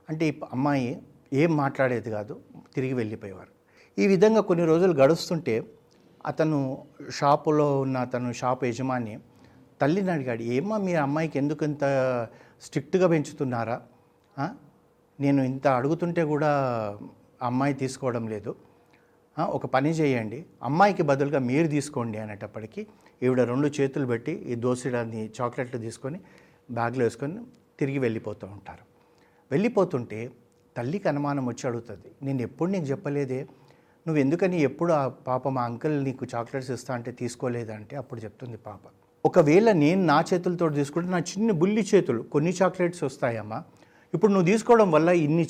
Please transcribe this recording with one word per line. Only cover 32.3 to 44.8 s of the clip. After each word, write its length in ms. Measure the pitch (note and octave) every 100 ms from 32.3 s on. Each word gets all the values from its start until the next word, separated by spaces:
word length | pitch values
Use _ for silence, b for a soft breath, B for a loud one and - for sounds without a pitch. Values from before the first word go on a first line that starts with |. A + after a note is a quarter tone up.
| C3+
ఎప్పుడు 280 | A2+ - E3+
నీకు 140 | G3
చెప్పలేదే, 600 | C#3+ C3 D3 C#3+ C3+ B2+ D3+ b b b b b -
నువ్వు 140 | D3+
ఎందుకని 400 | C3+ E3+ F#3+ F3+
ఎప్పుడు 320 | C#3 - E3+
ఆ 160 | D#3 C3+
పాపం 500 | - - B2+ C#3 C3
ఆ 40 |
అంకుల్ 420 | A#2+ A#2 D#3 D3
నీకు 220 | C3+ B2 B2
చాక్లెట్స్ 360 | A#2+ A#2 C3+ B2+
ఇస్తా 240 | A#2+ -
అంటే 180 | B2 A#2+
తీసుకోలేదంటే?" 840 | B2 B2 - C3 A#2+ A2 G#2+ G#2 C#3+
అప్పుడు 240 | A#2+ A#2
చెప్తుంది 360 | G#2+ - A#2+ A2+
పాప, 240 | - G2+ - _ _ _ D3
"ఒకవేళ 460 | F#3 D3+ E3 A3+
నేను 340 | F#3+ D3 F#3+ F3
నా 180 | D3 E3
చేతులతో 340 | F3+ F3+ F3 E3
తీసుకుంటే 420 | C#3+ C#3+ E3+ F3
నా 80 | F3+
చిన్న 320 | F3 F#3+ A3+
బుల్లి 360 | F3 F#3 A3 G#3+
చేతులు, 280 | G3 - A#2
కొన్ని 280 | A#2+ D3+ D#3+
చాక్లెట్స్ 540 | F3+ F#3+ F3+ F3 F3
వస్తాయమ్మా, 580 | C#3+ - C3 A2+ G#2+ A2+ - b b b b
ఇప్పుడు 180 | E3 G#3+
నువ్వు 140 | G3 F3
తీసుకోవడం 440 | A3 G#3+ A#3